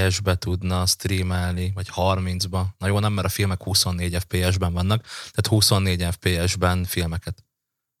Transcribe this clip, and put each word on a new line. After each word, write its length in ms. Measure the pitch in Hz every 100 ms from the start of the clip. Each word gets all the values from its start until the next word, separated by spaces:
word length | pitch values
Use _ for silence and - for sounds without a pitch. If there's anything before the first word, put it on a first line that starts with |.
| 95
S-be 260 | 90 98 90
tudna 500 | - 90 92 90 90
streamelni, 840 | - 95 95 90 90 90 90 90
vagy 160 | 95 92
harmincba? 840 | - 92 92 92 90 95 92 95 -
Na 100 | 95
jó, 120 | 101
nem, 140 | 104
mert 140 | 101 90
a 20 |
filmek 340 | - 101 90
huszonnégy 540 | - 92 92 87 87 87
F 80 | -
P 260 | 90 90
S-ben 220 | 92 90
vannak, 280 | 87 92 113
tehát 460 | - - - - -
huszonnégy 600 | 107 101 101 95 90 87
F 60 | 87
P 300 | 92 87 90
S-ben 360 | 92 90 90
filmeket. 640 | 90 - 85 85 - - _ _ _ _ _ _